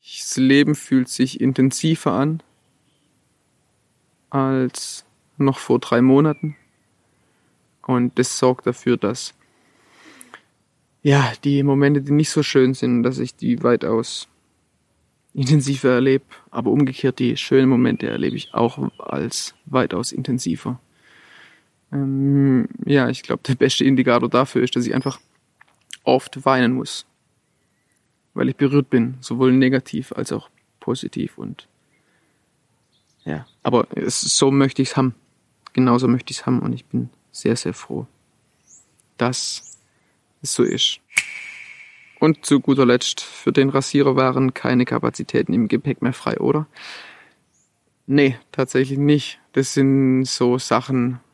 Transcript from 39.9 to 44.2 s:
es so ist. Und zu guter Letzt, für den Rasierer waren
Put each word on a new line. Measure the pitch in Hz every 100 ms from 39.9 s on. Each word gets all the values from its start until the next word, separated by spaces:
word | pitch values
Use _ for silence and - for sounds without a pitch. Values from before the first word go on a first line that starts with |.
| _ _ _ _ _
es | -
so | -
ist. | 120 - - - _ - - - - - - - - - _ _
Und | 156 156 -
zu | 143
guter | - 135 127
Letzt, | 123 - -
für | - - -
den | - 135
Rasierer | 135 131 143 139
waren | 131